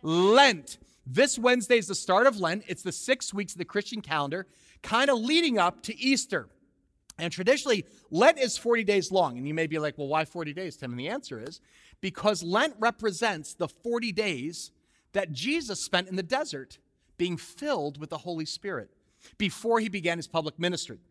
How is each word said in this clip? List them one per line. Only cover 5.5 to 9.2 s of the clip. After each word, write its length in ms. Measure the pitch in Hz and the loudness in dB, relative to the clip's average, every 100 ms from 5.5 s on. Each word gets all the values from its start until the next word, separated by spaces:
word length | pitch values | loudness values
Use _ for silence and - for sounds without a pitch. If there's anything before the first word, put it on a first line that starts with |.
| 226 | 4
up 240 | 175 180 | 2 0
to 140 | - 220 | -12 -4
Easter. 520 | 247 269 - 160 107 _ _ _ _ _ _ - | 0 0 0 -6 -6 _ _ _ _ _ _ -8
And 140 | 165 | -8
traditionally, 540 | - 185 285 285 214 - - _ | -2 2 2 2 0 -2 -14 _
Lent 260 | 160 262 320 | 6 6 6
is 200 | 254 - | 0 -2
forty 260 | 233 233 | 2 2
days 300 | 202 202 - | 4 2 2
long. 240 | 190 | 2